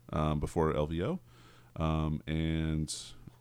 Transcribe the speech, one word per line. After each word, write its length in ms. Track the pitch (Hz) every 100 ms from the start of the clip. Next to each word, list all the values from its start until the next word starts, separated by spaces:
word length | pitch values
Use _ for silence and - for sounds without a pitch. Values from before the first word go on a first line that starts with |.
| -
um, 260 | 78 78 76
before 360 | 78 - 78 73
L 100 | 76
V 160 | 82
O, 160 | 104 180 - - - - - -
um, 460 | 80 78 78 76 -
and, 680 | 78 80 80 80 78 76 - - - - -